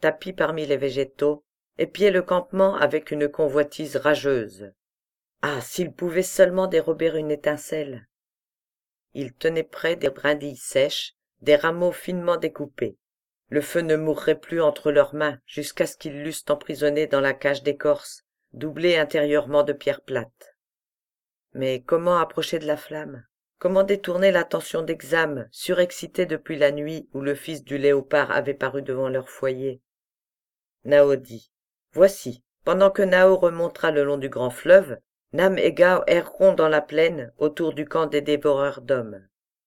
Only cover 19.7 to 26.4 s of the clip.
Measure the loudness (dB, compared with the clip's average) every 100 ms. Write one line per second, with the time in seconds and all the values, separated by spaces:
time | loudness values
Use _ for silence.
19.7 | -2 -4 -6 -6 -6 -6 _ -20 _ _
20.7 | _ _ _ _ _ _ _ _ -6 -4
21.7 | -4 -2 0 2 2 0 -4 -4 -4 -4
22.7 | -4 -6 -12 -12 -16 -20 _ _ _ 0
23.7 | 2 2 0 -2 2 2 2 0 -4 -4
24.7 | -6 -4 -8 -2 0 0 -4 -10 -12 -2
25.7 | 0 0 -2 -10 -4 -4 -4